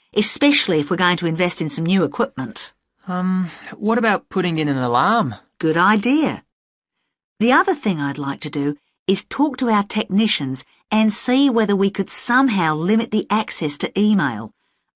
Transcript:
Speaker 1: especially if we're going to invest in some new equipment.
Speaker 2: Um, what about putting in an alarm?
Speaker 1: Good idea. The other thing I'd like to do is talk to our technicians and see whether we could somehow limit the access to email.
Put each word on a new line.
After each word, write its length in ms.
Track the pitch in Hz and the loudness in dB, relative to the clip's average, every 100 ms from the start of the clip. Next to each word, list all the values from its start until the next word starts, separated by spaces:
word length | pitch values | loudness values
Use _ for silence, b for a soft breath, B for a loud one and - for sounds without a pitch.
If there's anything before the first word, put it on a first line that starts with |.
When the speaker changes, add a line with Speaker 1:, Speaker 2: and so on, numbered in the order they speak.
| _ | _
Speaker 1:
especially 680 | - 214 - 285 285 - 156 | 0 0 2 2 2 0 0
if 100 | 147 | 0
we're 80 | 175 | 0
going 200 | 180 175 | 0 0
to 100 | 165 | -2
invest 340 | 160 175 - | -2 -2 -2
in 80 | 156 | -6
some 160 | - 170 | -4 0
new 180 | 190 | 2
equipment. 720 | 143 - - - 127 - - _ _ _ - | 0 0 -4 -4 -8 -8 -10 _ _ _ -8
Speaker 2:
Um, 420 | 180 185 185 175 B B - | -4 -2 -2 -4 B B -6
what 200 | 208 233 | -2 0
about 320 | 220 190 _ | 0 -2 _
putting 280 | 190 175 160 | -2 -2 0
in 100 | 147 | 0
an 100 | 135 | 0
alarm? 580 | 123 120 170 233 147 101 _ - | 0 2 2 2 -2 -6 _ -4
Speaker 1:
Good 180 | 160 160 | 0 2
idea. 680 | 190 214 240 294 247 110 _ _ _ _ _ _ _ _ _ - | 2 2 2 2 0 -4 _ _ _ _ _ _ _ _ _ -2
The 120 | 233 | 2
other 220 | 285 381 | 4 2
thing 260 | 330 214 160 | 0 -2 -2
I'd 200 | 143 139 | -2 -4
like 220 | 139 143 | -6 -6
to 80 | 147 | -6
do 280 | 147 143 147 _ _ - | -4 -4 -4 _ _ -2
is 180 | 196 - | -2 -2
talk 320 | - 294 254 | -2 -2 0
to 120 | 240 | 0
our 140 | 208 | 0
technicians 840 | 202 214 - 196 220 - 135 131 - _ - | 0 -4 0 0 0 0 -4 -6 -10 _ -4
and 200 | 214 220 | 2 2
see 380 | 202 - 262 285 | 0 0 2 4
whether 260 | 226 208 196 | 2 2 2
we 140 | 196 | 0
could 200 | 202 190 | 0 -4
somehow 640 | - - 247 269 196 160 156 | -4 0 2 2 2 0 0
limit 340 | 175 220 226 | 2 2 2
the 160 | 214 - | -2 0
access 480 | 214 214 - 151 - | -2 -2 -4 -4 -4
to 200 | - - | -4 0
email. 520 | 208 202 139 107 110 _ _ _ _ | 2 2 0 -4 -12 _ _ _ _